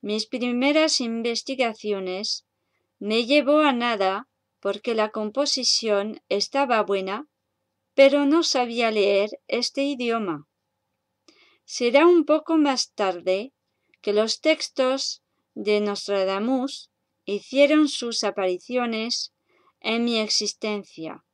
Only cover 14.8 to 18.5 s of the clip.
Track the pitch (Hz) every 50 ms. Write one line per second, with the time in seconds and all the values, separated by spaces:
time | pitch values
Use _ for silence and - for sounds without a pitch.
14.8 | 262 254 262 269 - - - - _ _ _ _ _ _ _ - 208 202 208 208
15.8 | 208 208 202 202 - - 202 196 190 190 196 196 208 233 269 262 247 277 - -
16.8 | - _ _ _ _ _ _ _ _ - 202 202 - - - 262 285 277 311 302
17.8 | 302 285 - - - 233 233 - - 208 196 - 196 185